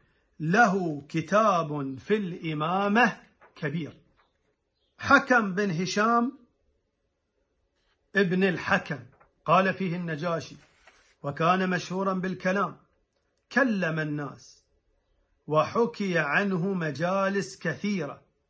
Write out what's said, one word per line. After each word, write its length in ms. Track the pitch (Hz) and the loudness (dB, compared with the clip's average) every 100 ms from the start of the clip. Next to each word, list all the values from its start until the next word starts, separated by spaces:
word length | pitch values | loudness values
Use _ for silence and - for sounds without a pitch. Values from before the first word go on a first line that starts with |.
| _ _ _ - | _ _ _ -6
له 640 | 156 208 226 190 175 147 - | 0 6 6 4 -2 -6 -6
كتاب 920 | 160 - 202 220 175 151 147 135 131 | -6 0 2 4 2 -2 -4 -6 -8
في 180 | - 214 | -2 -2
الإمامة 1000 | 190 180 165 151 156 185 202 208 233 - - _ - - | -2 -6 -6 -4 -2 0 2 4 4 2 -16 _ -20 -8
كبير". 400 | 151 160 139 - _ _ _ _ _ _ _ _ _ - | -6 -6 -8 -14 _ _ _ _ _ _ _ _ _ -8
حكم 560 | - 269 277 247 202 | 4 4 6 2 2
بن 160 | 180 202 | -2 -2
هشام 680 | 165 185 202 220 233 247 - _ _ _ _ _ _ _ _ _ _ _ _ _ _ _ _ _ 196 | -2 -2 0 2 2 0 -6 _ _ _ _ _ _ _ _ _ _ _ _ _ _ _ _ _ 0
ابن 280 | 196 185 | 2 4
الحكم 540 | 190 165 - 190 - 143 117 _ _ _ | 2 0 0 -2 -2 -10 -12 _ _ _
قال 300 | - 175 190 | 2 2 2
فيه 220 | 180 190 175 | -2 -4 -4
النجاشي: 600 | 170 151 175 165 - - _ _ _ _ _ _ | -6 -6 -4 -4 -8 -18 _ _ _ _ _ _
"وكان 480 | 143 139 165 185 185 | -10 0 2 2 2
مشهوراً 420 | 175 - 185 196 | -2 -4 -4 -2
بالكلام، 640 | 185 185 180 185 196 175 143 _ _ _ _ _ _ _ | -2 -4 -4 -2 0 -2 -6 _ _ _ _ _ _ _
كلم 460 | 247 269 202 170 160 | 0 0 0 -2 -2
الناس، 680 | 151 147 139 127 - - _ _ _ _ _ _ _ _ - | -4 -4 -8 -12 -20 -20 _ _ _ _ _ _ _ _ -2
وحكي 720 | 156 147 208 233 - 202 170 | 0 2 2 0 0 -2 0
عنه 540 | 147 160 202 185 190 | 0 0 0 0 -2
مجالس 840 | 190 160 131 175 196 190 196 190 - | -2 -4 -2 -2 0 0 -2 -4 -6
كثيرة. 640 | 170 147 202 196 143 131 _ _ _ | -6 -4 -4 -4 -6 -10 _ _ _